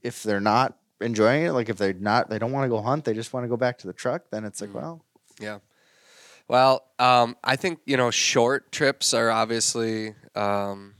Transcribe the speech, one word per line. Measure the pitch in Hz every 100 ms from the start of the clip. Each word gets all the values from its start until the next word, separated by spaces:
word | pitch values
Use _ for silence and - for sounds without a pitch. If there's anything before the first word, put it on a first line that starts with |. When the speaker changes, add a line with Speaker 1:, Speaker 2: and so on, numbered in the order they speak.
Speaker 1:
if | 120 -
they're | 107 101
not | 104 113 131 - _ -
enjoying | 117 110 107 139
it, | 170
like, | 127 117
if | 98
they're | 98
not, | 92 101 113 -
they | 110
don't | 117
wanna | 139 135
go | 113
hunt, | 107 147
they | 143
just | 110 113
wanna | 127 120
go | 117
back | 123 123
to | 92
the |
truck, | 92 127 156 -
then | 107
it's | 107 -
like, | 104
Speaker 2:
Mm. |
Speaker 1:
well. | 101 147 165 _ _ _ -
Speaker 2:
Yeah. | 107 104 _ _ _ _ _ _ - - -
Well, | 123 131 131 - -
um, | 123 123 120 123
I | - 135
think, | 190 165
you | - 135
know, | 123
short | 110 - 135 120 135 -
trips | - 143 139 -
are | 117 113
obviously, | 113 113 117 - 120 113 110 107 104 -
um, | 104 104 101 101 98 101